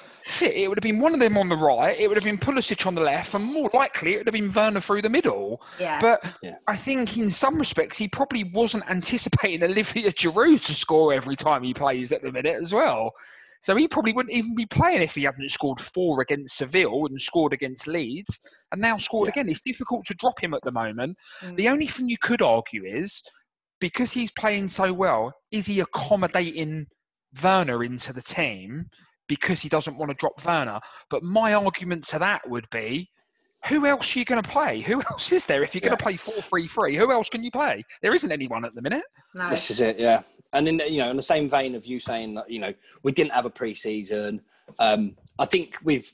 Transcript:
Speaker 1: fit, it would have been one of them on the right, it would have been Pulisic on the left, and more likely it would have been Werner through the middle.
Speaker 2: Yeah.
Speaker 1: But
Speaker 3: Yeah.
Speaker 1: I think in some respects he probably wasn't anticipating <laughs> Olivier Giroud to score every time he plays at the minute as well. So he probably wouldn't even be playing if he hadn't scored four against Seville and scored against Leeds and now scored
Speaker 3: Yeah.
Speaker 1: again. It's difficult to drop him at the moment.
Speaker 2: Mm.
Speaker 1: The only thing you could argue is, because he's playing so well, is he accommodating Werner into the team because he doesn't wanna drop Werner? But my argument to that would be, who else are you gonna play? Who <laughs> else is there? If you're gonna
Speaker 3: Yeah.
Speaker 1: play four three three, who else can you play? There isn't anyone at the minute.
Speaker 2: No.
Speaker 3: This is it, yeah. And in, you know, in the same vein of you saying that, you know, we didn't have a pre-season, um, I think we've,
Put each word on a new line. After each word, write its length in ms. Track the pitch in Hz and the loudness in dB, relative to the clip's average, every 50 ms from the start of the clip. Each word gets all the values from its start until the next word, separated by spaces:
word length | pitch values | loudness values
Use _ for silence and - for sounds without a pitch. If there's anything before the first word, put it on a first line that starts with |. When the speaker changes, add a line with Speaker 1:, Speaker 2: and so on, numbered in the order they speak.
| - - - - - - | -10 -20 -20 -18 -12 -8
Speaker 1:
fit, 260 | - - 349 - - | -2 0 0 2 2
it 120 | - 196 190 | 2 0 2
would 100 | 202 208 | 2 2
have 60 | 202 | 2
been 160 | 220 214 214 | 2 2 4
one 140 | 277 320 330 | 4 4 4
of 60 | 277 | 6
them 180 | 247 220 208 202 | 4 4 6 4
on 120 | 196 180 | 4 2
the 60 | 170 | 2
right, 420 | 156 160 147 127 117 139 180 - - | 4 4 4 4 4 4 2 4 4
it 80 | 214 202 | 2 2
would 100 | 208 214 | 4 2
have 60 | 190 | 2
been 140 | 214 208 190 | 0 0 -2
Pulisic 480 | - 269 277 254 - - 208 - - | 0 0 0 0 0 0 -2 -2 -2
on 100 | 190 180 | -2 0
the 60 | 165 | 2
left, 320 | 160 143 139 165 - - - | 2 2 2 0 -2 -4 -4
and 100 | 202 208 | -4 -4
more 240 | 240 294 320 285 208 - | -2 -2 -2 0 2 2
likely 400 | 262 277 - - - - 165 202 | 2 2 2 0 -2 -2 -2 -2
it 40 | - | 0
would 80 | - 220 | 0 -2
have 60 | 220 | -2
been 180 | 220 208 196 | 0 -2 0
Werner 280 | 190 214 214 220 208 190 | 2 2 2 2 2 0
through 200 | - - 202 208 | -2 0 0 0
the 80 | 208 214 | 0 2
middle. 520 | 233 330 359 - 104 98 98 - 117 - - - - - | 2 2 2 2 0 0 -2 -4 -6 -8 -10 -12 -8 -6
Speaker 2:
Yeah. 200 | 180 165 151 147 | -4 -2 0 2
Speaker 1:
But 200 | 220 226 226 - - 175 - - - | 4 4 4 4 2 -2 -14 -14 -16
Speaker 3:
Yeah. 120 | 180 160 - - - | -16 -16 -8 -4 -4
Speaker 1:
I 80 | 208 | -4
think 420 | 196 - 269 269 262 240 202 - 233 | -4 -2 -2 -2 -2 -2 -2 -2 0
in 120 | 220 202 | 0 0
some 280 | 170 - - 269 311 311 | 0 2 2 2 2 2
respects 400 | 262 - - - 160 - - - | 0 0 0 0 0 0 -2 -6
he 100 | 208 202 | -6 -4
probably 360 | - - 277 - 269 226 202 | -2 -2 -2 -2 -2 -2 -4
wasn't 460 | 180 175 214 233 214 - 214 - - | -2 0 2 2 2 0 -2 -4 -2
anticipating 720 | 180 180 175 - 247 233 - 190 - - - 196 170 165 175 | -2 -2 -2 0 -2 -2 0 2 2 2 2 0 0 2 0
<laughs> 60 | 175 | 2
Olivier 420 | 190 214 208 - - 233 220 202 | 2 2 0 0 0 0 0 0
Giroud 520 | - - - 170 160 208 254 330 302 233 - | 2 2 0 2 4 6 8 8 8 6 6
to 80 | - 151 | 2 -4
score 380 | - - - 160 156 160 151 139 | -4 0 4 6 6 6 6 4
every 220 | 135 123 135 139 | 2 0 -2 -4
time 280 | 131 - 156 151 131 123 | -2 2 2 2 2 0
he 100 | 127 123 | -2 -4
plays 380 | - 143 135 131 127 123 123 | 0 0 0 0 0 -2 -2
at 100 | 151 - | -4 -4
the 100 | - 131 | -2 -4
minute 280 | 127 127 131 156 165 - | -4 -2 -2 -2 -2 -2
as 120 | 170 165 196 | -2 -2 0
well. 380 | 226 320 233 127 110 113 113 - - - - - - - - _ _ | 2 2 2 2 0 -2 -4 -6 -10 -16 -20 -20 -20 -20 -20 _ _
So 140 | - - 190 | -2 2 4
he 120 | 233 311 330 | 4 4 2
probably 260 | - - 214 226 220 | 2 0 0 0 0
wouldn't 220 | 247 254 214 247 | 0 -2 -2 -2
even 180 | 240 220 233 226 | -2 -2 -2 -4
be 120 | 233 226 - | -4 -4 -2
playing 340 | - - 320 349 349 214 | 2 2 4 4 4 2
if 140 | 165 151 - | 2 0 0
he 80 | 147 139 | -2 -2
hadn't 260 | 139 131 135 139 139 | -2 -2 -4 -6 -6
scored 320 | - - - 139 131 - | -4 -2 -2 -2 -4 -4
four 400 | - - - 185 185 170 147 131 | -8 -8 -4 -2 0 2 2 2
against 360 | 127 - 147 143 139 127 - - | 0 0 -2 -2 -4 -4 -6 -6
Seville 500 | 143 127 151 190 175 117 113 139 156 143 | -4 0 2 2 2 2 2 0 -2 -2
and 120 | 135 135 | -4 -4
scored 340 | - - - 170 156 143 143 | -4 -2 2 2 2 2 0
against 340 | 131 143 131 131 - - 151 | -2 -4 -6 -8 -8 -8 -6
Leeds 520 | 165 170 143 113 127 175 208 - - - - - - _ _ _ | -4 -4 -4 -4 -6 -8 -8 -8 -10 -10 -12 -18 -20 _ _ _
and 80 | - 185 | -4 -2
now 180 | 214 226 226 196 | 0 0 0 0
scored 300 | - - - 220 202 202 | -4 -4 -2 0 0 0
Speaker 3:
Yeah. 140 | - 285 | 0 -2
Speaker 1:
again. 80 | 269 185 | -2 -2
It's 120 | 156 - | -4 -4
difficult 440 | - 262 247 - 262 - 247 220 - | -6 -8 -8 -8 -6 -6 -6 -6 -6
to 80 | - 196 | -6 -6
drop 260 | - - 247 240 - | -2 -2 -2 -2 -2
him 120 | - 175 147 | -2 -4 -4
at 80 | 127 - | -4 -4
the 80 | 127 | -4
moment. 460 | 123 117 113 110 107 120 123 160 185 - _ - - - | -2 -2 -2 -2 -4 -4 -4 -6 -6 -8 _ -20 -20 -16
Speaker 2:
Mm. 140 | 190 180 175 | -14 -8 -2
Speaker 1:
The 120 | 180 202 240 | 0 2 2
only 180 | 269 302 311 254 | 2 2 0 -2
thing 200 | - - 254 240 | -4 -4 -4 -4
you 100 | 233 - | -2 -2
could 200 | - - 240 - 190 | -2 0 2 4 4
argue 420 | 131 113 117 110 - - 104 95 | 6 4 4 2 -2 -8 -10 -10
is, 380 | 92 104 135 185 202 - - - - - _ _ _ _ _ _ _ _ - | -6 -6 -6 -6 -6 -8 -12 -14 -18 -20 _ _ _ _ _ _ _ _ -6
because 320 | 190 170 - - 254 226 - | -6 -4 -2 -2 -2 -2 -2
he's 160 | 247 233 214 | -2 -4 -4
playing 380 | - - - 220 208 202 196 180 | -4 -2 0 0 0 0 -2 -4
so 240 | - - 190 185 185 | -2 0 0 2 2
well, 400 | 180 190 175 131 110 110 127 - _ _ _ | 2 2 2 2 2 0 -2 -6 _ _ _
is 140 | 214 214 185 | -6 -4 -4
he 140 | 208 202 196 | -2 0 0
accommodating 1040 | 170 - - - - - 208 202 185 165 - 185 175 170 - 165 160 156 156 156 147 - _ _ _ _ _ _ _ _ - 131 156 | 0 0 -2 -4 0 2 2 2 2 2 0 0 0 -2 -2 -6 -6 -6 -6 -8 -10 -12 _ _ _ _ _ _ _ _ -6 0 4
Werner 400 | 185 190 190 175 139 120 117 120 | 4 6 6 4 2 0 0 -2
into 300 | 120 123 120 - - 123 | -2 -4 -6 -8 -8 -10
the 80 | 127 | -10
team 680 | - - - - 160 127 104 95 92 101 127 156 175 - - _ _ _ _ _ _ - | -8 -6 -4 -2 -2 -2 -4 -6 -12 -12 -10 -10 -10 -12 -14 _ _ _ _ _ _ -6
because 320 | 147 - - - 180 - | -4 -2 0 0 -2 -2
he 80 | - 147 | -2 0
doesn't 280 | 160 156 151 160 - 135 | 0 0 0 -2 -6 -8
wanna 160 | 156 143 139 | -8 -8 -6
drop 300 | 135 160 147 - - 135 | -4 -4 -4 -4 -4 -2
Werner? 340 | 170 170 156 135 117 104 107 - - - - - - | 0 0 0 0 -2 -4 -8 -10 -14 -20 -20 -10 -6
But 140 | - 135 170 | -6 -6 -4
my 300 | 175 190 220 226 214 208 | 0 0 2 4 4 4
argument 500 | 208 202 190 - - 185 175 175 165 139 - | 4 2 2 0 -2 -4 -6 -6 -6 -6 -6
to 100 | - 151 | -4 -2
that 280 | 175 196 202 - - 127 | 0 0 0 -2 -4 -6
would 220 | 120 120 113 - | -8 -8 -8 -8
be, 400 | - 113 110 110 127 160 180 - _ _ _ _ _ _ _ _ _ _ - - | -8 -6 -6 -4 -4 -6 -6 -8 _ _ _ _ _ _ _ _ _ _ -4 0
who 180 | 285 311 285 285 | 0 2 4 4
else 280 | 285 277 - - - | 2 2 0 -2 -2
are 40 | 254 | -2
you 60 | 240 | -2
gonna 180 | - 247 233 202 | 0 0 0 -2
play? 380 | - - 285 294 247 117 110 | 0 0 0 0 0 0 -2
Who 200 | 110 156 226 269 | -2 -2 -2 -2
<laughs> 80 | - - | -2 -4
else 200 | - - - - | -6 -6 -2 2
is 140 | 349 370 - - | 2 2 2 2
there? 160 | 151 139 147 | 2 2 0
If 100 | - - | 0 -2
you're 80 | 185 | 0
gonna 120 | - - 220 220 | 0 2 2 2
Speaker 3:
Yeah. 40 | - | 0
Speaker 1:
play 120 | 214 190 165 | -2 -4 -4
four 240 | - - 220 208 185 | -6 -8 -8 -8 -6
three 240 | - 190 175 170 156 | -4 -4 -4 -4 -2
three, 280 | - 233 196 143 143 | 0 0 0 2 2
who 160 | 156 220 262 | 4 4 4
else 160 | 254 233 214 - | 4 2 0 -2
can 160 | - 226 233 | -4 -6 -6
you 80 | 240 | -4
play? 320 | - 254 294 269 104 101 117 - - - - | -2 -2 0 0 -2 -2 -6 -12 -8 -4 0
There 100 | 202 262 | 2 2
isn't 180 | 349 - 185 | 2 2 0
anyone 340 | 156 147 135 123 113 117 117 | -2 -2 -4 -4 -4 -6 -6
at 100 | - - | -8 -8
the 60 | 117 120 | -6 -4
minute. 200 | 147 220 294 - - _ _ _ _ - | -2 -2 -2 -4 -8 _ _ _ _ -10
Speaker 2:
No. 160 | 185 180 175 | -6 -4 -2
Speaker 3:
This 220 | 123 - - - | -2 -2 -2 0
is 100 | 107 110 | 0 2
it, 180 | 120 113 110 - | 2 2 2 2
yeah. 220 | 117 117 113 110 - _ _ _ _ _ - | 4 4 4 4 2 _ _ _ _ _ 0
And 120 | 143 151 160 | 0 2 2
in, 120 | 165 160 151 151 | 2 0 0 0
you 120 | 160 143 | 0 0
know, 120 | 127 120 | 0 0
in 60 | 131 135 | -2 -2
the 40 | |
same 280 | 135 - 165 156 151 135 | 0 0 2 2 2 2
vein 260 | 139 139 135 131 123 | 2 2 0 0 -4
of 100 | 113 101 | -8 -10
you 140 | 120 127 120 | -8 -10 -8
saying 340 | - - 120 113 113 110 107 | -6 -6 -6 -6 -6 -8 -8
that, 140 | 107 113 110 | -10 -10 -10
you 100 | 117 110 | -8 -6
know, 140 | 98 98 98 - _ _ - - - | -6 -6 -8 -10 _ _ -14 -6 -4
we 80 | 135 | -2
didn't 220 | - 170 151 151 - | 2 2 2 2 2
have 120 | 123 120 | 0 -2
a 40 | 120 | -2
pre-season, 920 | - - 123 113 101 - - 110 107 107 101 98 107 104 104 104 104 104 - _ _ _ _ - - - | -4 -6 -6 -6 -6 -6 -6 -4 -4 -4 -4 -4 -4 -4 -2 -4 -6 -8 -10 _ _ _ _ -10 -2 2
um, 380 | 117 110 107 107 107 101 - - _ - - - | 4 4 4 4 2 0 -4 -10 _ -12 -6 -4
I 80 | 139 | -2
think 300 | - - 180 165 - - - 156 | 0 0 0 0 -2 -10 -6 -2
we've, 280 | 156 147 123 - - | 0 0 0 -2 -6